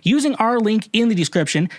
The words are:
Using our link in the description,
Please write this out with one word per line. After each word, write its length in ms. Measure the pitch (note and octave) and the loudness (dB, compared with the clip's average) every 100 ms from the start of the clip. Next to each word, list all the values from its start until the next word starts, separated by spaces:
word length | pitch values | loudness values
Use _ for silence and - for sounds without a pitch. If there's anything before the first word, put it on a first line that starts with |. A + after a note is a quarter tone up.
Using 320 | F3 C#4 C#4+ C4 | 0 2 0 0
our 240 | A3+ B3 | 0 0
link 300 | G#3+ A3 - | 0 -2 -2
in 160 | A3 A#3 | 0 0
the 60 | |
description, 560 | G3 D#3 F3+ D3+ D3+ F3 | 0 0 0 0 -2 -2